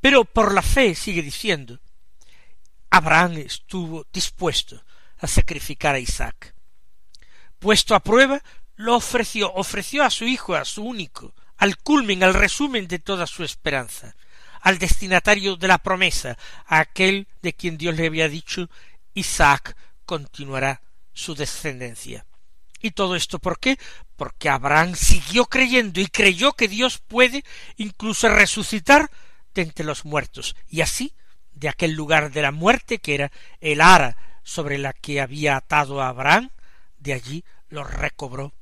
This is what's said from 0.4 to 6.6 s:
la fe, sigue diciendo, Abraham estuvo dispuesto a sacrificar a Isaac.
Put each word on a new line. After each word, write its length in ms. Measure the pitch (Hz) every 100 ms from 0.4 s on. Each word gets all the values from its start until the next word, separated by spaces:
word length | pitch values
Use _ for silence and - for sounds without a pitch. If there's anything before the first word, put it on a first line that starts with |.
| 208
la 80 | 196
fe, 340 | - - 247
sigue 280 | 160 - 170
diciendo, 580 | 147 143 220 165 127 120 - - - - - - - - - - -
Abraham 480 | 185 156 160 175 165
estuvo 680 | 143 - - 185 170 160 -
dispuesto 720 | 190 - - 180 - - - - - - -
a 80 | 156
sacrificar 680 | - - 143 - 147 151
a 60 | 135
Isaac. 540 | 123 - 113 - - -